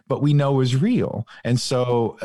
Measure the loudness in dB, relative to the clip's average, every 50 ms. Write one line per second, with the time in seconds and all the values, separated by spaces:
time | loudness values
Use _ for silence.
0 | _ -6 -4 0 2 2 2 2 2 2 2 2 0 0 0 0 0 2 0 0
1 | -2 -2 -4 -6 -10 -10 -12 -8 -4 -2 -2 -2 -2 -2 -2 -2 0 0 0 0
2 | 0 -2 -4 -4